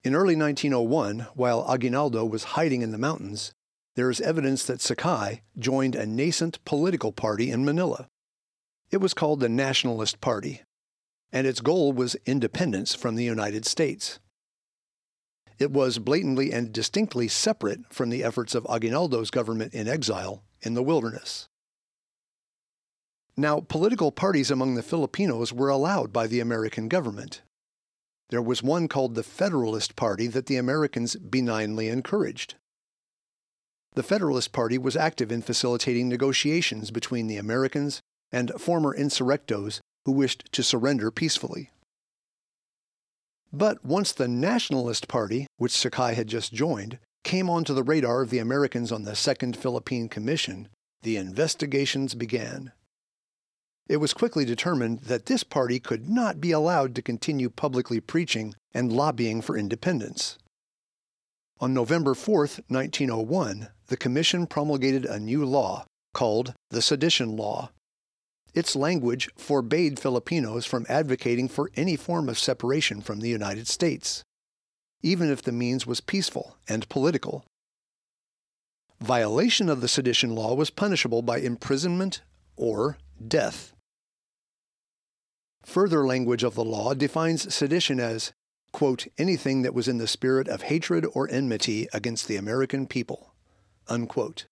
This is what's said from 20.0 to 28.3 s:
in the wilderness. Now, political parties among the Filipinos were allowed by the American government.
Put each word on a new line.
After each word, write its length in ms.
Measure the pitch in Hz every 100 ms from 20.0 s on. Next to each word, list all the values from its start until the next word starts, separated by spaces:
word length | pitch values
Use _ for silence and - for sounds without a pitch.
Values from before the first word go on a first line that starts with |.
| 113 95 95 101 _ _
in 140 | 110
the 80 | 117
wilderness. 680 | 131 160 113 110 - - - _ _ _ _ _ _ _ _ _ _ _ _ _ _ _ _ _ _ -
Now, 220 | 147 151
political 520 | - 156 196 233 156
parties 380 | - 190 175 127
among 240 | 135 131
the 80 | 120
Filipinos 680 | 110 165 143 - 196 117 117
were 200 | 123 139
allowed 420 | 135 156 196 113
by 140 | 110 113
the 140 | 120
American 480 | 117 117 110 - 110
government. 520 | 185 127 104 - - _ _ _ _ _ _ _ _ _